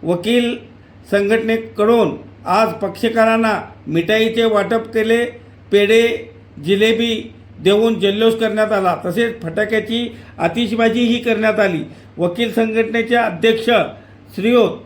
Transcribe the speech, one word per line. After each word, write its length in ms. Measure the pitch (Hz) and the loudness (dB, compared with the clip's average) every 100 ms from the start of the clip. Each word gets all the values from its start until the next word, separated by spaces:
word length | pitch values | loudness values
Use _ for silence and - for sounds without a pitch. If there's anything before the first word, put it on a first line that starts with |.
वकील 540 | 160 175 180 240 240 - - - - - - | -4 -4 0 0 0 -6 -12 -20 -20 -20 -2
संघटनेकडून 1040 | 202 202 226 220 226 - - 208 233 185 117 - - - | 0 2 0 0 -2 -4 -2 2 4 2 -2 -14 -14 -2
आज 260 | 190 220 | 0 0
पक्षकारांना 880 | - 190 175 226 226 220 226 226 196 - - - | -2 -8 -4 -2 2 2 2 0 -2 -6 -16 -4
मिठाईचे 580 | 156 170 220 226 226 | -4 0 2 2 2
वाटप 440 | 226 214 185 226 226 | 0 2 0 -2 -2
केले, 300 | 226 220 226 240 - - - - | -4 0 0 0 -8 -20 -20 -2
पेढे, 600 | 202 208 226 233 226 - - - - | 2 4 4 4 -2 -10 -20 -20 -12
जिलेबी 720 | 147 196 220 226 233 220 - - - - | -2 2 2 2 0 -2 -6 -18 -20 -2
देऊन 420 | 160 208 226 214 | 2 4 2 2
जल्लोष 340 | 196 202 226 | 0 2 2
करण्यात 380 | 226 220 208 214 | 2 -2 0 0
आला. 240 | 214 185 156 175 | 0 0 -2 -4
तसेच 360 | 175 233 233 | -2 -2 -4
फटाक्याची 760 | 165 160 208 220 - 233 233 - - - | -8 -4 -2 -2 -2 -6 -6 -10 -20 -4
आतिषबाजीही 800 | 170 175 233 226 226 226 240 240 | -4 -2 -4 2 2 2 0 0
करण्यात 420 | 240 220 220 214 | 0 0 0 2
आली. 220 | 202 165 - - - - | 0 0 -8 -14 -20 -4
वकील 340 | 170 175 233 | -4 -2 -2
संघटनेचे 600 | - 226 220 220 233 226 | 0 -2 0 -2 -2 0
अध्यक्ष 560 | 240 226 175 214 220 - 233 - - - - - | 0 0 0 0 2 2 0 0 -6 -20 -20 -16
श्रीयुत 360 | - 202 240 208 - | -4 2 4 2 -2